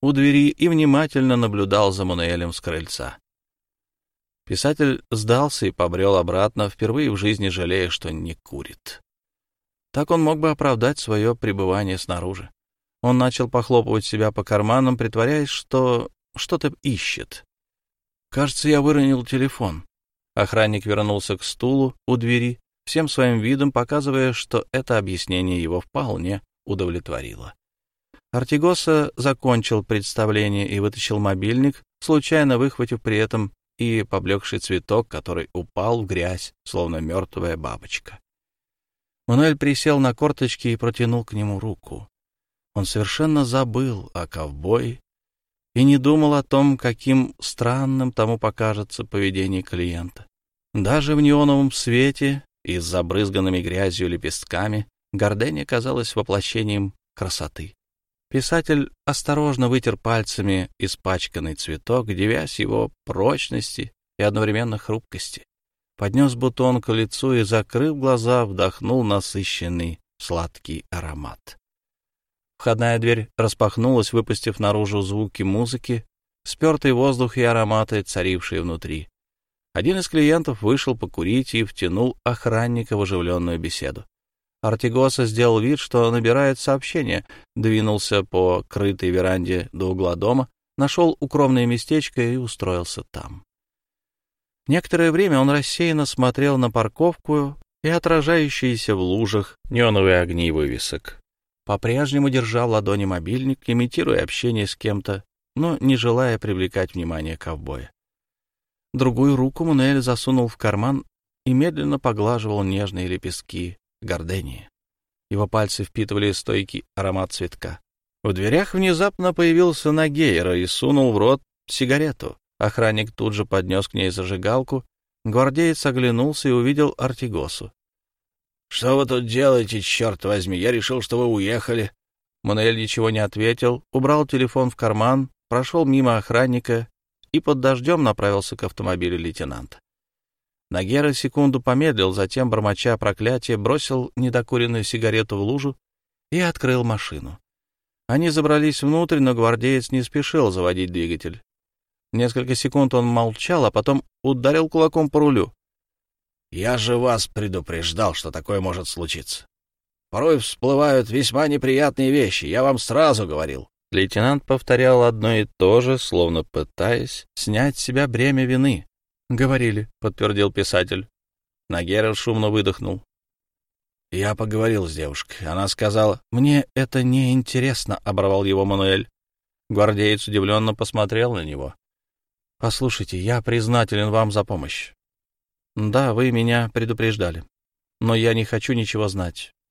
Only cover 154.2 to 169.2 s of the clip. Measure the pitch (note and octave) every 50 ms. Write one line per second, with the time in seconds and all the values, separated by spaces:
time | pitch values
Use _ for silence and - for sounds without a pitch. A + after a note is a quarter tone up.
154.2 | - C3 C#3 B2 A#2+ C3+ D3 D#3+ D#3+ D#3 - D#3+ D#3+ D#3 - E3 D#3 C#3+ - D3+
155.2 | D3+ D3 C3+ G#2+ F2+ - - _ _ _ _ _ _ _ _ _ _ _ _ _
156.2 | _ _ _ _ _ _ - F2 F#2+ A#2 B2+ A#2 G#2+ A#2+ A#2+ A#2+ B2 B2+ A#2+ G#2
157.2 | - - - G#2+ G#2 G2+ F#2 F2+ D2+ - E2 E2 E2 E2 E2+ G2 A2 F#2 D#2+ -
158.2 | - D#2 - E2 - - G#2 G2 F#2 F#2 F2 F#2 F2+ - - F2 E2+ D#2+ - E2
159.2 | - - - - - _ _ _ _ _ _ _ _ _ _ _ _ _ - G#2
160.2 | C#3+ E3 D#3+ C3 G#2+ - - - - C3 C#3 C#3 D3 D3 C3+ C3 A#2 - A2 C3+
161.2 | C#3 - A2+ C#3 D#3 D3 C#3+ C3 C3 C3 C3 C3+ D3 C#3+ C3+ - C3+ C3 C#3 D3
162.2 | B2 F#2+ - - E2 D2 F2 A#2+ C3 C#3 C3+ A2+ - - A#2 C#3+ D#3+ D3+ B2 G#2+
163.2 | G#2 E2 D2+ D2+ D#2+ D2 C2+ C2 - - _ _ _ _ - F#2 G2 F#2+ - G2+
164.2 | A2+ C3 C#3+ C#3 - - C3+ B2+ - - B2+ A#2+ C3 B2+ B2+ B2 A#2+ A#2+ A#2 A2
165.2 | G#2+ A2+ A2+ G#2+ G#2+ - _ - F#2 F#2 G#2+ A#2+ B2 C3 C3+ B2+ - - - F2
166.2 | F2 E2 E2 D#2+ - - - D#2+ D2+ - _ - F2 G#2+ A#2+ A#2+ B2 B2+ - -
167.2 | - _ _ - - - G#2+ G#2+ C3 C#3+ C3+ - - - B2+ C3+ C#3+ C3 A#2 A2+
168.2 | B2 C#3 C#3 C3 C3 B2 B2+ B2+ C3+ C#3 A#2 D#2 - - _ _ _ _ _ _